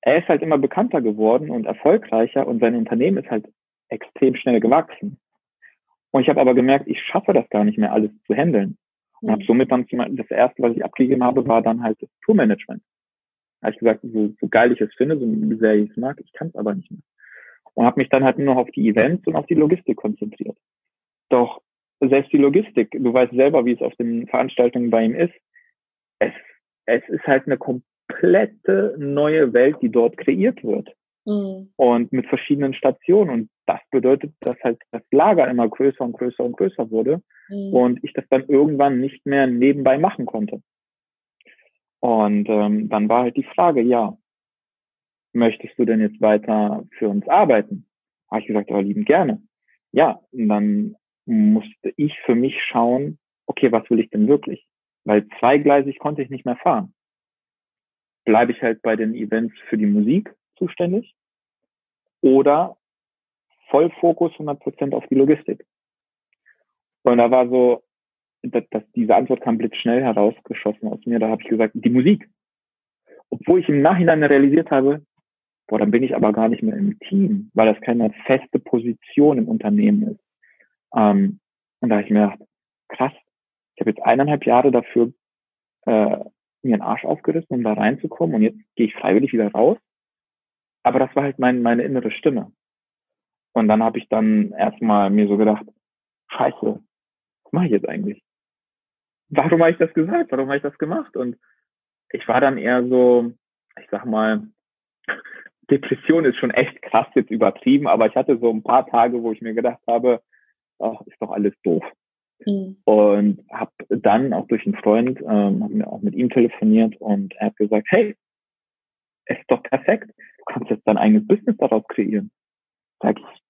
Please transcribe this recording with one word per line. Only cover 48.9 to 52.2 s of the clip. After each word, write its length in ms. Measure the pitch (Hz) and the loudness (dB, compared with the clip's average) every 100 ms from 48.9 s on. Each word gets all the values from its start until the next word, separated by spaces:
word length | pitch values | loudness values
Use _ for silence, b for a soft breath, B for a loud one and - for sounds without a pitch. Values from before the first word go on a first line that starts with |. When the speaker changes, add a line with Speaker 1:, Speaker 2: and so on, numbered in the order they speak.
| 104 107 | -4 0
Speaker 1:
gerne.“ 340 | - 165 107 _ _ _ _ _ | 0 2 -4 _ _ _ _ _
Ja, 280 | - 151 - _ | 0 0 0 _
und 180 | 131 110 | -4 -2
dann 460 | 104 104 104 107 - _ _ - | 0 0 -2 -4 -10 _ _ -4
musste 680 | 113 107 107 104 _ - - | 2 4 2 0 _ -10 -4
ich 220 | 151 - | -4 -4